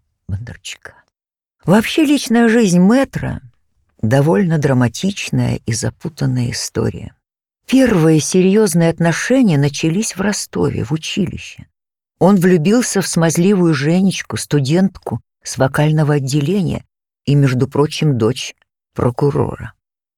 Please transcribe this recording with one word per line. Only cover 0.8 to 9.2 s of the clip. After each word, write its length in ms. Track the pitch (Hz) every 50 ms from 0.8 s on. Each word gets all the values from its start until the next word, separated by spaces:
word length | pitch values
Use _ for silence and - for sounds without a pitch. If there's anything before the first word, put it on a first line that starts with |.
| - - - _ _ _ _ _ _ _ _ _ _ _ _ _ _
Вообще 400 | - 180 226 220 - - - 320
личная 440 | 269 294 269 - - 226 240 233 226
жизнь 300 | 220 240 233 190 170 175
мэтра — 640 | 180 196 233 269 269 - - - - 127 117 - - 120 _ _ _ _ _ _ _ _ _ _ -
довольно 560 | 110 127 139 143 156 180 202 202 170 160 156
драматичная 1000 | 139 143 135 127 123 117 - - - 190 202 - - - - 127 123 120 120 - -
и 80 | - 117
запутанная 760 | - 120 117 - _ - 170 - - 143 135 127 127 120 117
история. 640 | 113 - - - - 113 117 117 - - - - - _ _ _ _ _ _ _ _ _ _
Первые 540 | - - 269 262 233 220 170 156 160 160 156
серьёзные 720 | - - - 185 180 190 190 214 220 196 156 175 165 165
отношения 640 | 165 - 170 170 165 -